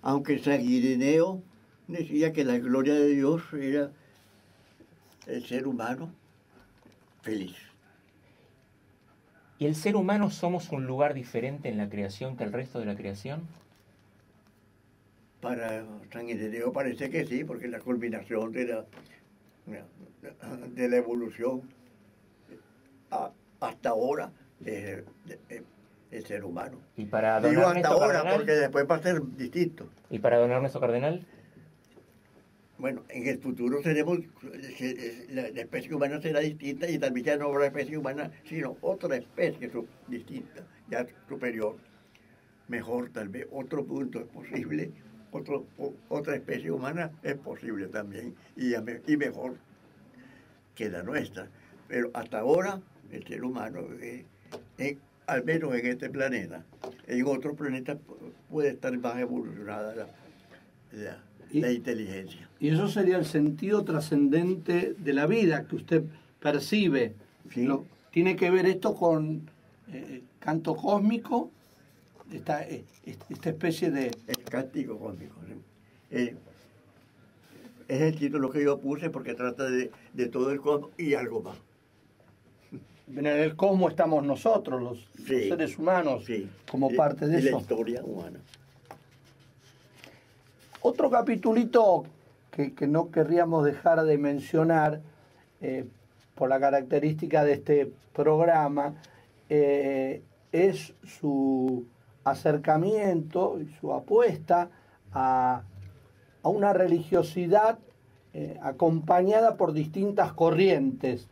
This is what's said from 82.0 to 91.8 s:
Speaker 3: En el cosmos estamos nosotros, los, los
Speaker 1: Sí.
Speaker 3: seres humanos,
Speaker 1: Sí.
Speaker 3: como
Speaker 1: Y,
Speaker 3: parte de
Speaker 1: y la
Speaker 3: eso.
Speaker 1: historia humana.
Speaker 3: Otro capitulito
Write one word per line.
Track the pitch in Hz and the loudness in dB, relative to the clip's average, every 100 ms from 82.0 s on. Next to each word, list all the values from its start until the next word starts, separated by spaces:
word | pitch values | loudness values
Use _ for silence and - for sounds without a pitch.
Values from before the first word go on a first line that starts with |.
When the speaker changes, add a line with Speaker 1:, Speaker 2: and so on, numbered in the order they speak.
| _ _ _ _ _ _ _ 127 - - - 131 | _ _ _ _ _ _ _ -20 -20 -20 -14 -2
Speaker 3:
En | 147 | 2
el | 147 156 156 | 4 2 4
cosmos | 196 190 175 | 4 4 2
estamos | - 165 156 143 | 4 4 4 2
nosotros, | 135 226 220 - 127 | 0 4 2 2 -4
los, | 123 117 - - | -4 -10 -14 -16
los | - | 0
Speaker 1:
Sí. | 131 101 | 2 2
Speaker 3:
seres | 170 156 - | 0 -2 0
humanos, | 165 185 156 123 101 | 2 2 2 -2 -4
Speaker 1:
Sí. | 113 98 - - | -6 -6 -14 -6
Speaker 3:
como | 131 135 | 0 2
Speaker 1:
Y, | 123 | 4
Speaker 3:
parte | 147 151 151 | 2 2 2
de | 170 | 4
Speaker 1:
y | |
la | 135 | 4
Speaker 3:
eso. | 127 | 0
Speaker 1:
historia | - 113 113 120 | -2 -2 -2 -4
humana. | - 98 82 90 - - - _ - - _ _ _ _ - _ _ _ _ - - - _ _ _ _ - - | -6 -10 -10 -14 -20 -20 -20 _ -20 -20 _ _ _ _ -20 _ _ _ _ -20 -20 -20 _ _ _ _ -20 0
Speaker 3:
Otro | 240 254 294 | 0 4 4
capitulito | 240 202 226 226 220 240 240 | 4 4 2 4 4 6 8